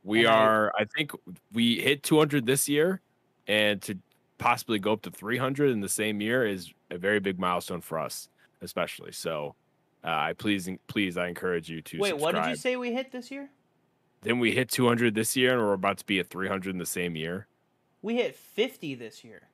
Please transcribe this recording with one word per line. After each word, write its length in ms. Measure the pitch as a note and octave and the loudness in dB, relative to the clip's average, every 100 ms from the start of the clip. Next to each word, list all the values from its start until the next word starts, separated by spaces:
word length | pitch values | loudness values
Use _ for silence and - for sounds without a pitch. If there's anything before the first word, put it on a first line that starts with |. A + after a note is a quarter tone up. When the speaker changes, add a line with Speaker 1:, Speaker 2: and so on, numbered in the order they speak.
Speaker 1:
we 160 | F#2 A2 | 2 4
Speaker 2:
And 80 | A2+ | 6
I 140 | A2+ | 8
Speaker 1:
are, 300 | A2 A2 G#2+ - | 6 6 2 0
I 80 | G#2 | -2
think 260 | D3+ D3 - - F2+ _ | -2 -4 -6 -14 -18 _
we 280 | A2 A#2 A#2 | 0 2 2
hit 220 | A#2+ D3 | 2 0
two 160 | - D#3+ | 2 4
hundred 280 | D#3 C#3+ A#2 | 4 2 2
this 200 | C#3 - | 0 2
year, 360 | D3 E3+ F#3+ _ _ _ _ - | 2 2 0 _ _ _ _ 0
and 360 | G#2+ G#2+ G2+ | 2 4 0
to 160 | - F#2+ _ _ _ _ | -4 -10 _ _ _ _
possibly 400 | A#2+ A#2 - G#2+ | 0 0 0 0
go 160 | G2+ | 2
up 80 | G#2+ | 0
to 80 | F2+ | -4
three 260 | - G2 B2 | -12 -6 -2
hundred 320 | C3 C#3 C#3+ | -2 2 2
in 140 | A2+ | 2
the 60 | G2 | -2
same 320 | - G#2+ G#2 | -2 -2 -2
year 240 | G#2+ B2+ A2+ | 0 0 0
is 260 | F#2+ E2 _ _ | -2 -8 _ _
a 60 | F2 | -4
very 240 | G2 G#2+ | 0 2
big 180 | G2 F2+ | 2 0
milestone 440 | F2+ F2+ - F2+ | 0 0 -2 -8
for 160 | - D#2+ | -6 -6
us, 320 | D2 - - _ _ _ | -6 -8 -14 _ _ _
especially. 500 | F2+ - E2+ - - | -8 -4 -4 -6 -14
So, 420 | - E2+ D#2 D2 - _ _ _ _ | -8 -6 -4 -6 -12 _ _ _ _
uh, 40 | E2+ | -2
I 240 | D#2+ D#2 | 0 -2
please, 340 | D#2+ G#2+ G2+ F2 F#2 - | -2 -2 -2 -4 -10 -4
please, 300 | A2 F#2+ F2 | -2 0 -2
I 120 | F2 | -4
encourage 400 | E2+ F#2 F2 E2 | -4 -2 -2 -4
you 100 | E2 | -12
to 160 | - E2 | -10 -4
Speaker 2:
Wait, 180 | G3+ D3+ | -2 0
what 180 | D#3 | 0
did 40 | E3+ | 0
you 160 | - | -2
Speaker 1:
subscribe. 40 | - | -2
Speaker 2:
say 180 | B3+ B3+ | -4 -2
we 160 | B3 | -2
hit 180 | A#3+ C4 | -4 -6
this 180 | B3+ A#3+ | -10 -12
year? 200 | C#4 C#4+ _ _ _ _ _ _ _ | -14 -14 _ _ _ _ _ _ _
Speaker 1:
Then 160 | A2+ B2 | -2 0
we 140 | A#2 | 2
hit 180 | A#2 B2+ | 2 0
two 160 | - B2 | 2 4
hundred 280 | A#2 A#2+ | 6 2
this 220 | G#2+ A2 C3 | 2 0 2
year, 160 | B2+ | 4
and 80 | B2+ | 4
we're 120 | G#2 | 2
about 240 | G2 G2 G2 | 2 2 0
to 80 | - | 0
be 120 | F#2+ | 0
at 100 | E2+ | 0
three 200 | F2 F#2+ | -4 -2
hundred 220 | G2 F#2 | -2 -2
in 80 | F2+ | -4
the 80 | E2+ | -4
same 300 | F2+ F2 D#2+ | -2 -4 -4
year. 300 | D#2+ F#2 - _ _ _ _ _ | -6 -6 -10 _ _ _ _ _
Speaker 2:
We 140 | G3+ A#3+ | -4 0
hit 180 | F#3 | -2
fifty 600 | - - - B3+ - D#3 | -4 -10 -2 -2 -4 -10
this 300 | B2+ A2+ - | -10 -12 -16
year. 240 | A#2 G#2 _ | -20 -20 _